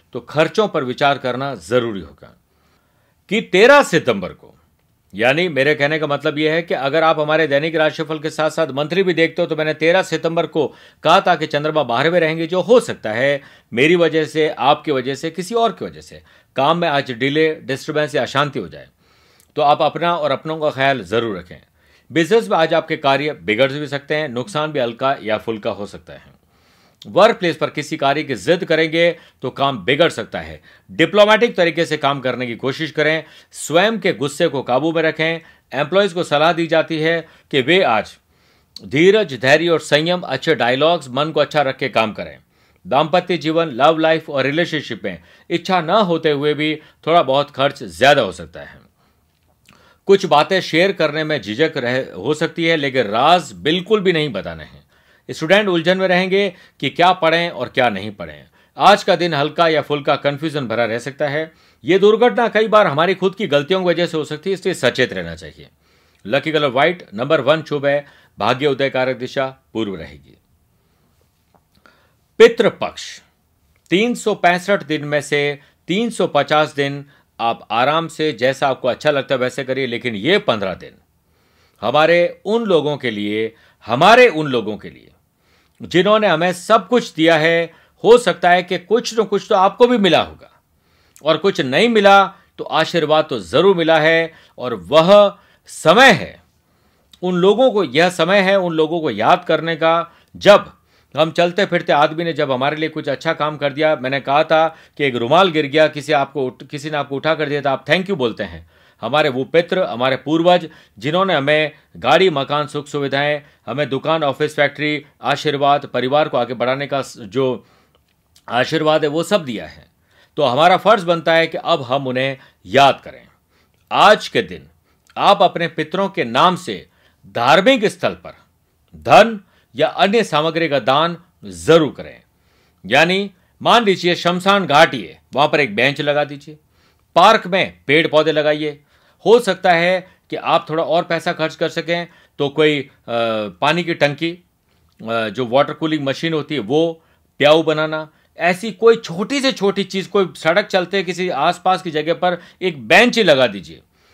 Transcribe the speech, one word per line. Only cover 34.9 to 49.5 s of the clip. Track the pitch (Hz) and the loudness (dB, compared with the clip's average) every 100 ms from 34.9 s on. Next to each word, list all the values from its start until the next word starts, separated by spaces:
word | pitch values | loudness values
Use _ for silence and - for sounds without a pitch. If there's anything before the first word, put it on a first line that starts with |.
में | 160 | 0
रखें। | 160 151 160 165 - _ - | -2 -2 -4 -4 -10 _ -10
एम्प्लॉइज | 127 143 190 202 | -6 0 0 0
को | 170 | -2
सलाह | 160 147 160 | -2 2 2
दी | 170 165 | 0 0
जाती | 160 156 160 | 0 0 -2
है | 160 165 - _ - | -2 -4 -6 _ -4
कि | 143 | -2
वे | 123 180 | 2 2
आज | 147 110 - - _ _ _ _ _ - 98 | 4 0 -2 -14 _ _ _ _ _ -20 -6
धीरज, | 135 180 214 180 127 | 2 4 4 0 -2
धैर्य | 127 156 170 | 2 4 4
और | 160 | -2
संयम, | - 147 165 180 | 0 0 0 -4
अच्छे | 175 131 165 | -4 -4 -2
डायलॉग्स, | 131 120 131 156 170 135 | 0 0 2 2 0 -4
मन | 123 156 | -4 -2
को | 151 | -2
अच्छा | 139 151 | 0 0
रख | 135 127 | -2 -2
के | 135 | -2
काम | 113 110 | 0 -2
करें। | 98 82 67 _ _ _ _ 90 | -4 -14 -16 _ _ _ _ -2
दाम्पत्य | 127 156 180 180 170 | 0 2 0 0 -4
जीवन, | 151 160 165 | -2 -2 -2
लव | 117 147 160 | 2 2 4
लाइफ | 160 165 160 | 2 0 -2
और | 139 | -4
रिलेशनशिप | 131 151 165 156 - 104 | -2 -2 -2 -4 -8 -10
में | 98 85 _ _ - | -10 -12 _ _ -8
इच्छा | 170 170 185 | -6 -2 -2
न | 156 | 0
होते | 208 185 165 160 | 0 0 0 -2
हुए | 143 147 | -2 -2
भी | 147 151 151 - _ 156 | -2 -4 -6 -12 _ 0
थोड़ा | 170 | 0
बहुत | 131 135 139 | 2 0 -2
खर्च | - 139 - | -2 -2 -4
ज्यादा | 110 80 131 143 | -10 2 4 4
हो | 101 | 0
सकता | 87 80 76 | -6 -16 -18
है। | 71 76 _ _ _ _ _ _ _ | -20 -20 _ _ _ _ _ _ _